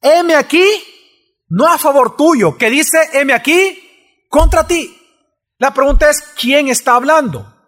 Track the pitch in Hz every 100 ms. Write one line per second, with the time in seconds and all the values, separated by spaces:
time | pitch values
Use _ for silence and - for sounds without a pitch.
0 | 269 330 339 311 262 320 381 415 - _
1 | _ _ _ _ _ 170 311 320 311 277
2 | 240 - 302 302 175 - 226 269 311 320
3 | 311 277 277 247 262 349 381 320 _ _
4 | _ _ _ 294 330 339 320 339 269 _
5 | _ _ _ _ _ _ 254 269 277 285
6 | 302 285 - - 233 277 277 247 - 240
7 | 269 320 262 127 101 _